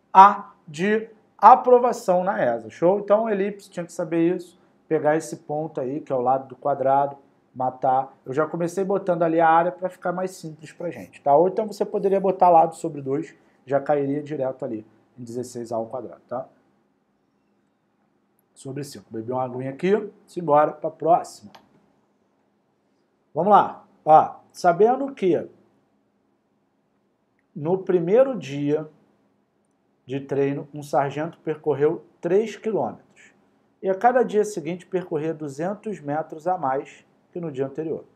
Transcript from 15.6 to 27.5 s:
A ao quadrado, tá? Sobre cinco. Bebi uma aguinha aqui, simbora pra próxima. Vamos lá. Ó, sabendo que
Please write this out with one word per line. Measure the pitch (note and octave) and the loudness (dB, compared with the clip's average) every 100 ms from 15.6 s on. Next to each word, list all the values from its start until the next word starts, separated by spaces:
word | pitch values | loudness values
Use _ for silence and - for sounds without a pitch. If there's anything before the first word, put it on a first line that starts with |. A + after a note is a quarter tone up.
| A2+ | -8
A | A2+ | -8
ao | A2+ | -8
quadrado, | C3 G#2+ - _ | -10 -14 -18 _
tá? | A#2+ - _ _ _ _ _ _ _ _ _ _ _ _ _ _ _ _ _ _ _ _ | -12 -12 _ _ _ _ _ _ _ _ _ _ _ _ _ _ _ _ _ _ _ _
Sobre | _ C3+ C3 | _ -14 -12
cinco. | C#3 G#2 - | -12 -16 -14
Bebi | A2+ A2+ | -12 -8
uma | B2+ | -6
aguinha | B2+ B2 C3 | -6 -8 -10
aqui, | C3+ F3+ G#3+ G#3+ - _ | -4 0 0 -2 -14 _
simbora | - E3 D3 D3+ | -10 2 4 4
pra | - D#3+ | 0 -10
próxima. | - D#3 E3+ - - G#2+ - _ _ _ _ _ _ _ _ _ _ _ _ _ _ _ _ _ | -4 2 2 0 -14 -20 -20 _ _ _ _ _ _ _ _ _ _ _ _ _ _ _ _ _
Vamos | D3 F3+ | -4 4
lá. | G3 A2 - - _ | 4 4 -4 -20 _
Ó, | - D#3 A#2 - _ | 6 6 6 -4 _
sabendo | - F3+ E3 A3 C4 C4+ | -2 0 4 4 2 -4
que | - F#3+ C#3 - - _ _ _ _ _ _ _ _ _ _ _ _ _ _ _ _ _ _ _ | -4 0 0 -2 -14 _ _ _ _ _ _ _ _ _ _ _ _ _ _ _ _ _ _ _